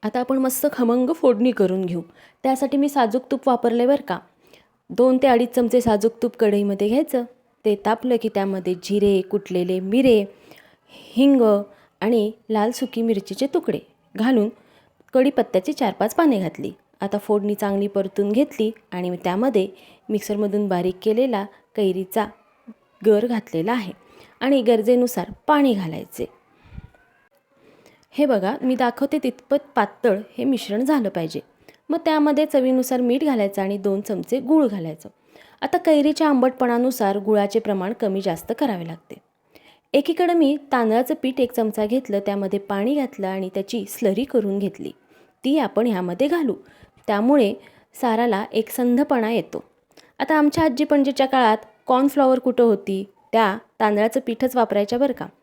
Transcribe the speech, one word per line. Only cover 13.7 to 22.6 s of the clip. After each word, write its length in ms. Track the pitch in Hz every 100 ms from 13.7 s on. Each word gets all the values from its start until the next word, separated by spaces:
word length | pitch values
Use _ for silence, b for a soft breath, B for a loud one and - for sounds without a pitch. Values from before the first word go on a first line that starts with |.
| 202 - _ _ -
घालून 320 | 220 254 208 - b b b b _
कढीपत्त्याची 600 | 262 269 277 247 190 185
चार 200 | 302 233
पाच 220 | 185 208
पाने 260 | - 330 226
घातली. 320 | 175 - 143 - _ _
आता 180 | 202 208
फोडणी 360 | - 208 202
चांगली 320 | 208 202 196 202
परतून 460 | 196 196 - 202
घेतली 380 | 214 285 - 220 220 _
आणि 240 | 180 180 180
त्यामध्ये 440 | 180 185 254 220 190 B B B _
मिक्सरमधून 600 | 214 - 208 208 202 208
बारीक 280 | 180 180 185
केलेला 420 | 220 220 262 214 202 b b -
कैरीचा 500 | 196 185 185 - 208 - _ _